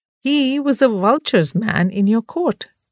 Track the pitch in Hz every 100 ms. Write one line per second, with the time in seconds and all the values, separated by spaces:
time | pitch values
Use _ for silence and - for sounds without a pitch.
0 | _ _ 269 294 269 277 285 247 262 208
1 | 190 285 - 208 156 175 220 - 180 190
2 | 202 226 226 - 349 - - _ _